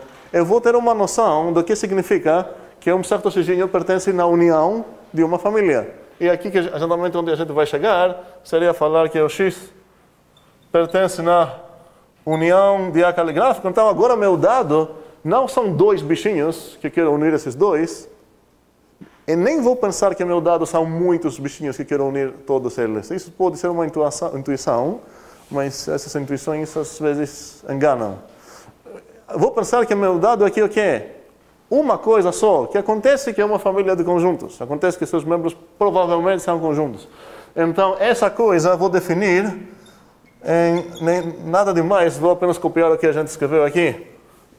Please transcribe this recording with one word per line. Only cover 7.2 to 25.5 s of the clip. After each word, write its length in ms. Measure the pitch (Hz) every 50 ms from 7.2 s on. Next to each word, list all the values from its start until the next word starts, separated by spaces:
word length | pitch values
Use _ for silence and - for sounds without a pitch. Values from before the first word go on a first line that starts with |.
| 170 165
a 40 | 160
gente 160 | 151 165 156
vai 140 | 143 147 151
chegar 760 | 147 - 143 156 220 202 175 180 180 180 - - - - - -
seria 300 | - - 160 170 175 165
falar 340 | 170 151 151 156 165 165 156
que 100 | - 165
o 80 | 151
X 440 | 147 - - 196 190 - - - - - - _ _ _ _ _ _ _ _ _ _ _ _ _ _ _ _ _ _
pertence 520 | - 170 170 160 170 185 190 180 180 175 165
na 420 | 170 175 175 165 135 - - - - - - - - _ _ _ _ _ _ _
união 640 | - 156 156 160 170 180 190 196 196 196 196 190 180
de 140 | 156 165 175
A 80 | 175 175
caligráfico. 560 | 175 170 165 147 156 220 269 247 - - 185
Então 200 | 180 - 220 214
agora 280 | 190 170 202 247 247
meu 200 | 220 208 196 185
dado 540 | 160 151 185 233 262 226 147 147 156 160 156 - - - - - _ -
não 240 | 151 185 247 269
são 260 | 240 - 254 240 202 165
dois 300 | 143 180 214 202 175 151
bichinhos 760 | 147 165 147 - 220 208 160 143 160 165 165 - - - -
que 100 | - 151
quero 220 | - 170 170 156 147
unir 220 | 147 151 160 156
esses 200 | 147 - 139 117
dois. 540 | 131 185 208 175 151 165 165 - - - - - _ _ _ _ _ _ _ _ _ _ _ _ _ _ _ _ _ - - _ _ _
E 80 | - 160
nem 260 | 170 180 247 320 320
vou 140 | 240 240 254
pensar 400 | 254 233 202 180 - - 196 185
que 100 | - 180
meu 160 | 180 175 175
dado 260 | 160 175 170 165 165
são 180 | 160 - 165 165
muitos 540 | 165 160 165 175 180 175 165 170 156 131 -
bichinhos 380 | 139 139 - - 156 143 131
que 80 | - -
quero 220 | - 147 143 139
unir 260 | 139 135 139 139 135 127 - -
todos 300 | - 139 135 127 123 117
eles. 340 | - 120 110 110 107 98 -
Isso 200 | 170 185 180 -
pode 280 | - - 185 180 165 -
ser 100 | - 175
uma 180 | 175 170 170
intuação, 500 | 156 156 156 151 147 139 - 180 160 - 135
intuição, 640 | 135 - 139 131 - - 127 117 123 151 208 240 - - - - - - - - - -